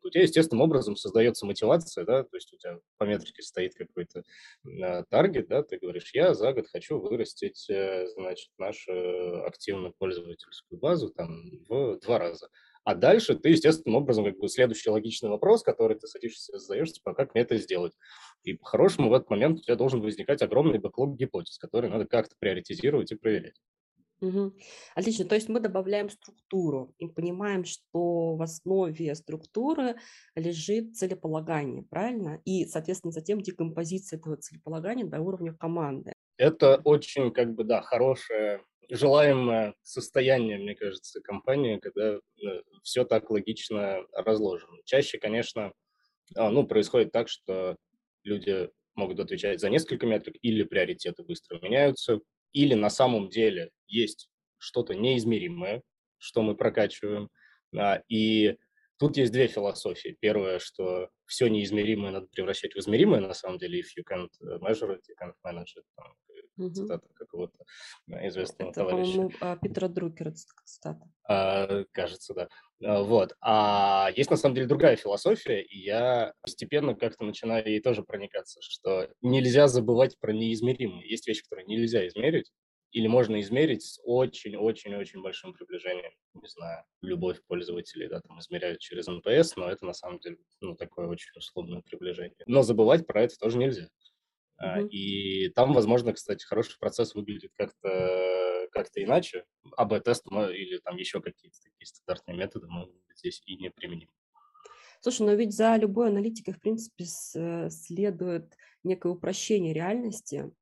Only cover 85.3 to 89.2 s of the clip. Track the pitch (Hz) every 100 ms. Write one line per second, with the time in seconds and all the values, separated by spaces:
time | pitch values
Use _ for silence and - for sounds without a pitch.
85.3 | - 185 180 90 - 90 90 85 - _
86.3 | - - - 85 82 - _ 92 87 92
87.3 | 87 - 90 87 87 - 80 87 85 -
88.3 | 85 - 87 87 82 - 87 85 87